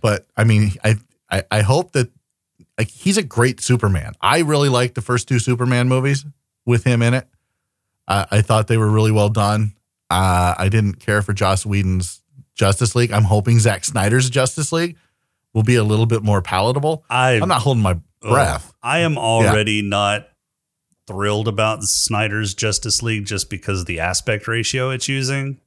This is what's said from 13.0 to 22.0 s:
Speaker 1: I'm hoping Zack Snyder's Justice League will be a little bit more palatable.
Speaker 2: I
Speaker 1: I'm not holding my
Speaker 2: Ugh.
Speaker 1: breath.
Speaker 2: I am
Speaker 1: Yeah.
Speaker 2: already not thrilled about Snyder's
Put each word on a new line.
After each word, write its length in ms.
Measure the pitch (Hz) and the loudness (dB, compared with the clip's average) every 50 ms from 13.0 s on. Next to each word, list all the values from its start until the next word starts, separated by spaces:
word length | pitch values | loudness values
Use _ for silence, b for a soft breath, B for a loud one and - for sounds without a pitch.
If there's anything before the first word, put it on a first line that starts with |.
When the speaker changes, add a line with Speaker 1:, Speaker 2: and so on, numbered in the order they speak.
| 120 117 107 | 0 0 2
Speaker 1:
I'm 120 | 104 110 | 2 2
hoping 340 | 95 107 107 98 - 120 117 | 4 2 2 2 4 4 4
Zack 260 | 104 117 101 95 - | 4 2 0 -2 -4
Snyder's 440 | - - 110 95 101 113 127 127 127 | -6 -4 -2 0 2 2 2 0 0
Justice 440 | 117 139 131 127 - - 151 143 - | 0 0 0 0 -2 -4 -6 -4 -2
League 240 | 165 170 175 170 - _ _ _ _ _ _ _ _ _ _ - | -2 -2 -4 -6 -10 _ _ _ _ _ _ _ _ _ _ -2
will 80 | 113 107 | 0 2
be 140 | 113 123 | 2 4
a 80 | 120 107 | 2 2
little 220 | 104 107 107 113 | 2 2 2 2
bit 160 | 113 117 113 104 | 2 0 0 2
more 200 | 107 104 98 87 | 2 2 0 0
palatable. 600 | - - 92 98 113 127 143 143 156 160 151 - - | 0 0 0 0 0 0 0 -2 -2 -4 -4 -6 -4
Speaker 2:
I 240 | 120 123 127 131 127 113 | -2 0 2 2 2 2
Speaker 1:
I'm 80 | 104 180 | 2 2
not 140 | 180 127 113 | 0 0 2
holding 200 | 139 135 117 107 | 0 2 2 2
my 100 | 95 90 | 0 0
Speaker 2:
Ugh. 80 | 85 - _ _ _ | -2 -4 _ _ _
Speaker 1:
breath. 540 | - 113 113 135 139 85 69 69 - - _ _ - | -4 0 2 2 2 2 -2 -4 -8 -12 _ _ -6
Speaker 2:
I 160 | 117 139 165 | -4 -2 -2
am 160 | 170 165 151 | 0 -2 -2
Speaker 1:
Yeah. 60 | 139 | -2
Speaker 2:
already 600 | - 113 113 113 113 101 - 107 107 107 107 104 104 | -2 0 2 4 4 4 4 2 2 0 0 -2 -2
not 440 | 101 101 101 104 101 104 104 - _ _ _ _ _ _ _ _ _ _ _ _ _ _ _ _ | -2 0 0 0 0 -2 -2 -6 _ _ _ _ _ _ _ _ _ _ _ _ _ _ _ _
thrilled 420 | - 98 95 101 104 104 104 110 110 | -14 -8 -4 -2 -2 -2 -2 -2 -4
about 340 | 107 101 110 110 110 - 104 | -2 -2 -2 -2 -2 -4 -4
Snyder's 680 | 98 - - | -4 -2 -2